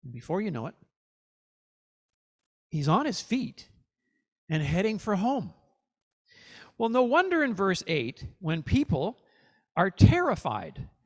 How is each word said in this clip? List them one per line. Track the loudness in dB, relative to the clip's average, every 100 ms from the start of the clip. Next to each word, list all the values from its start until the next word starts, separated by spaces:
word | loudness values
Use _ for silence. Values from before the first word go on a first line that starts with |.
And | -16
before | -18 -6 -4
you | -4
know | -6 -8
it, | -12 _ _ _ _ _ _ _ _ _ _ _ _ _ _ _ _ _ _ _
he's | -4 0
on | 2 0
his | -6
feet | -4 -4 -4 -12 -20 _ _ _ _ _ _ _ _
and | -4
heading | 0 0 0 -4
for | -2 -2
home. | 0 -2 -6 -12 _ _ _ _ _ _ _ -20 -20 -20 -20 _
Well, | 0
no | 2
wonder | 4 2 2 0
in | 0
verse | 0 0 -2 -2
eight, | -2 -4 -8 -16 -10
when | -6 -6
people | 0 0 2 -2 -4 -8 _ _ _ _ _ -2
are | -2
terrified. | 8 8 8 2 -2 -4 -6 -8 -14 -16 _